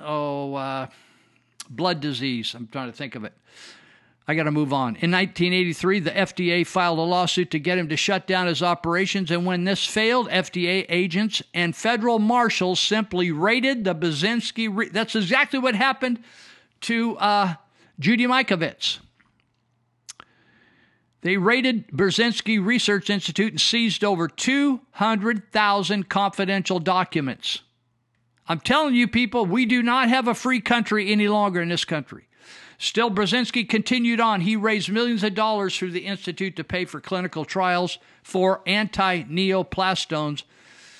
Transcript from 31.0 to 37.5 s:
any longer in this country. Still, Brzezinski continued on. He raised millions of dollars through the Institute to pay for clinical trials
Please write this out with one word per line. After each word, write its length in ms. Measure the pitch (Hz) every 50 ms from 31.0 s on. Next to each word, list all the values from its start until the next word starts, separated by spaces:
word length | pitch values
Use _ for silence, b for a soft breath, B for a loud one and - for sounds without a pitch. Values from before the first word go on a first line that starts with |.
| 202 190 214
any 160 | 208 208 208
longer 320 | 208 214 208 202 185 175
in 80 | 170 170
this 160 | 175 156 -
country. 420 | - 165 151 131 - - - - _ B B B B B B B B B B -
Still, 260 | - - 208 233 240
Brzezinski 560 | 202 190 208 175 196 247 247 - - 240 220
continued 540 | - - 220 208 - 254 254 240 233 233 226
on. 220 | 233 226 214 190 165
He 140 | 202 220
raised 340 | 220 202 220 214 214 151 151
millions 340 | 196 220 240 240 233 214 190
of 80 | 214 190
dollars 420 | 196 220 220 220 208 196 185 175
through 180 | - 185 185 170
the 120 | 180 -
Institute 520 | 190 196 185 - 185 170 - 190 190 156
to 80 | - 156
pay 200 | - - 180 180
for 160 | - - 147
clinical 460 | - - 190 180 180 175 - 165 151
trials 500 | -